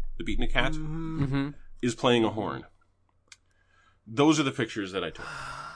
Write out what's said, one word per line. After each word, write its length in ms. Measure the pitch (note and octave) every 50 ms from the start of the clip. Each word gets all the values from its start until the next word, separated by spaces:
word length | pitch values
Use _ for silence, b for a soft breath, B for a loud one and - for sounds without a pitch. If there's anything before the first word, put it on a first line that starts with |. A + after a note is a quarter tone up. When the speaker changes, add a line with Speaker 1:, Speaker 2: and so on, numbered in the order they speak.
| - - -
Speaker 1:
the 60 | - F2
beatnik 300 | A2 G#2 A#2 A#2+ A2+ -
hat, 200 | B2+ B2 C#3 D#3
Speaker 2:
Mm-hmm. 500 | D#3 D#3 D#3 D#3+ E3 D#3+ D#3+ D#3+ D#3+ C#3+
Speaker 3:
Mm-hmm. 260 | C3 C3+ C#3 C#3 D3 C#3+ - - - - -
Speaker 1:
is 120 | - A#2+ A2+
playing 280 | - - B2+ A#2+ A#2 A2
a 40 | G#2
horn. 340 | G#2 A2 G2 E2 C2+ C2+ - - _ _ _ _ _ _ _ _ _ _ _ - - _ _ _ _ _ _ _ _ _ _ _ _ _ -
Those 320 | - A2+ B2+ C#3+ D#3 D#3 D3+
are 40 | C#3+
the 80 | C3+
pictures 400 | C3 - A#2 - - A2 G2 F#2
that 120 | F#2 F#2+ F2
I 60 | E2
took. 140 | - - B B
Speaker 2:
<sighs> 40 | B B B B B B B B B